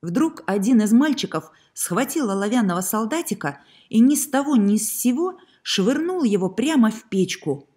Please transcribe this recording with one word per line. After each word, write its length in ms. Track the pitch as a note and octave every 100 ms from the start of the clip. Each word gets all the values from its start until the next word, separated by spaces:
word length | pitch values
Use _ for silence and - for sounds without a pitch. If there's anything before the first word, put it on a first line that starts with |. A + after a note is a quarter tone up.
Вдруг 420 | E3 F3+ D#4+ - -
один 340 | G3 G3 B3
из 120 | G#3
мальчиков 580 | A3+ D4+ C#4 F#3 - - _ _
схватил 560 | - - F3 C4+ E4 B3
оловянного 520 | G3 G3+ B3 G#3 F3
солдатика 800 | F#3 A3 A3 D#4 E4+ F#3+ D3 C#3+ _ _ _
и 100 | A3
ни 160 | B3 D4
с 120 | -
того 280 | C4 C#4+ C#4
ни 220 | G3+ G#3+
с 140 | G#3+
сего 460 | - A#3+ B3+ F4+ F#4 _ _
швырнул 600 | - - F#3+ D4 E4 F#4
его 260 | C4 G3+ F#3
прямо 420 | F#3 B3+ D#4+ A3
в 120 | A3 -
печку. 580 | G3 F#3 - - C3+ -